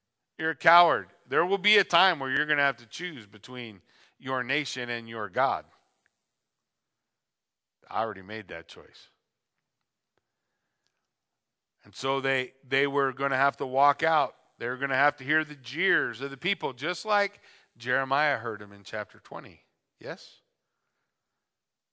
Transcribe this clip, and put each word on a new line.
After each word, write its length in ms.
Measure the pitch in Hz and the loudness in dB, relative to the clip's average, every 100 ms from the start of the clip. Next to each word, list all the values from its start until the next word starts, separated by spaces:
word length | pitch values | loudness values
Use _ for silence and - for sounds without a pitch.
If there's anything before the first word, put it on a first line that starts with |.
| _ _ _ - | _ _ _ -6
You're 120 | 160 | -6
a 60 | 156 | 2
coward." 560 | 170 170 170 120 92 _ - | 6 8 8 4 -2 _ -2
There 180 | 139 | 0
will 140 | 180 196 | 2 0
be 180 | 196 208 | 4 4
a 80 | |
time 360 | 190 175 190 151 | 4 4 4 2
where 100 | 131 | -2
you're 160 | 135 151 | -2 0
gonna 160 | 147 | 2
have 160 | 139 123 | 2 -2
to 80 | 117 | -10
choose 400 | - 175 143 104 | -10 -10 -10 -14
between 560 | 104 - 127 117 95 _ _ _ _ | -18 -14 -12 -12 -14 _ _ _ _
your 260 | 131 131 | -4 -4
nation 440 | 120 143 139 131 120 | -2 -2 -2 -6 -6
and 200 | 120 113 | -6 -8
your 200 | 113 101 | -8 -4
God. 420 | 110 135 85 - _ _ _ _ _ _ _ _ _ _ _ _ _ _ _ _ _ _ _ _ _ - | 0 2 0 -6 _ _ _ _ _ _ _ _ _ _ _ _ _ _ _ _ _ _ _ _ _ -8
I 100 | 98 | -4
already 220 | 113 95 | -4 -6
made 260 | 92 110 92 | -10 -12 -10
that 180 | 85 82 | -14 -14
choice. 420 | - 73 - - _ _ _ _ _ _ _ _ _ _ _ _ _ _ _ _ _ _ _ _ _ _ _ _ _ _ _ | -20 -20 -20 -20 _ _ _ _ _ _ _ _ _ _ _ _ _ _ _ _ _ _ _ _ _ _ _ _ _ _ _
And 120 | 104 | -18
so 260 | - 135 135 | -6 -2 0
they, 320 | 135 131 127 - | 0 0 -2 -10
they 240 | 127 135 143 | -2 0 2
were 260 | 139 135 | 2 0
gonna 240 | 127 139 131 | 0 0 2
have 180 | 139 - | 0 -2
to 100 | 131 | -2
walk 360 | 131 143 135 | 4 4 4
out. 320 | 160 160 131 - _ - | 2 2 0 -6 _ -10
They 100 | 120 | -8
were 80 | 127 | -4
gonna 180 | 139 | -2
have 220 | 131 143 - | 2 2 2
to 80 | |
hear 200 | 135 156 | 0 0
the 120 | 151 143 | 0 -8
jeers 640 | 120 143 190 165 127 110 | -10 -2 2 2 0 -4
of 100 | 139 | -8
the 60 | 135 | -4
people, 380 | 185 196 147 | -4 -2 -4
just 300 | 123 151 175 | -4 -6 -4
like 360 | 214 208 196 - - - _ 123 | 0 2 0 -4 -20 -20 _ -10
Jeremiah 640 | 120 131 131 139 151 120 | -2 0 2 2 2 0
heard 220 | 117 107 | -4 -8
them 100 | 104 | -12
in 140 | 101 | -16
chapter 340 | 101 107 104 104 | -10 -8 -8 -14
twenty. 460 | - 165 127 80 _ _ _ _ | -16 -14 -14 -20 _ _ _ _
Yes? 420 | 123 175 - - _ _ _ _ _ _ _ _ _ _ _ _ _ _ _ | -12 -12 -16 -20 _ _ _ _ _ _ _ _ _ _ _ _ _ _ _